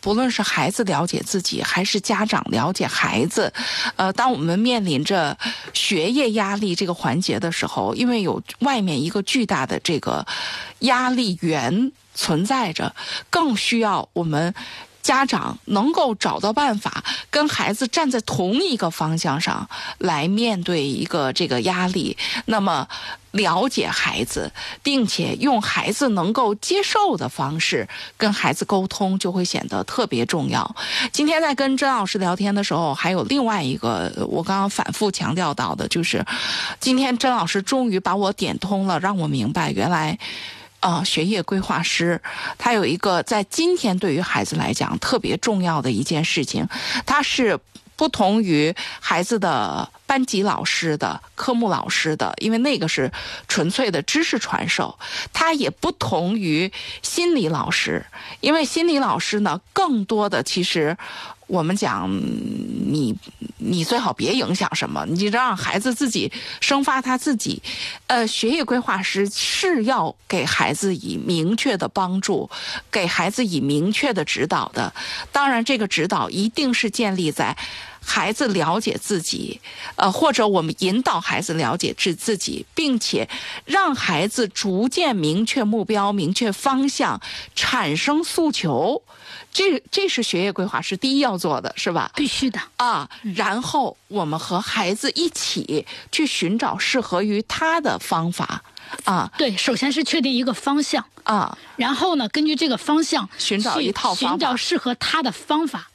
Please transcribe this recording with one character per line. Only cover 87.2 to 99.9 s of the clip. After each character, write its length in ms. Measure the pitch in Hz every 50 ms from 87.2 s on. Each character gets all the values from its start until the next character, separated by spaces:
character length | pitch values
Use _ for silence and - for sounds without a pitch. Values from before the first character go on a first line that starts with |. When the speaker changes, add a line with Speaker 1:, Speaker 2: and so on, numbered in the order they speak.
| - - - - - - -
Speaker 1:
产 400 | - - - - 254 208 151 147
生 280 | 160 - - 294 302 339
诉 280 | - - - 339 302
求。 520 | - - - 165 139 117 151 196 269 - _ _ - - - - - - - _
这， 300 | - - 381 392 330 247 - -
这 180 | - - 392 370
是 140 | - -
学 220 | 233 - - 170 180
业 80 | 202
规 140 | 190 - 180
划 160 | 208 - 127
师 160 | 165 - 196 180
第 180 | - 269 262
一 40 | 277
要 180 | 285 254 202 180
做 240 | - 180 147 120
的， 120 | - - - -
是 120 | - 202
吧？ 220 | 175 165 120 - -
Speaker 2:
必 140 | - 302 262
须 220 | - - - 262
的。 100 | 208 202 - - _
Speaker 1:
啊， 340 | _ 247 247 226 160 - - - - -
Speaker 2:
嗯。 100 | 220 185
Speaker 1:
然 280 | 185 208 208 - 226
后 340 | 254 - - 302 262 190 - _ _ _
我 160 | - 208 180
们 120 | 151 151 160
和 220 | - - 185 175
孩 340 | 214 - - 226 202 175 196
子 160 | 220 - 269
一 180 | - - 339 339
起 560 | - - - - - 185 - - 147 151 - - - - - -
去 160 | - - 311 269
寻 320 | - - - 170 196 233
找 180 | 294 - - 190
适 220 | - - - 262
合 240 | 226 - - 175 202
于 180 | 214 208 202 226 _
他 320 | - - 320 320 320 339
的 180 | 302 254 107 87
方 320 | - - - 165 165 170
法， 320 | 175 - - - - - - - - - - - - - -
啊。 260 | - 185 - - - - -
Speaker 2:
对， 180 | 320 254 202
首 180 | 180 - - 247
先 160 | - -
是 140 | 277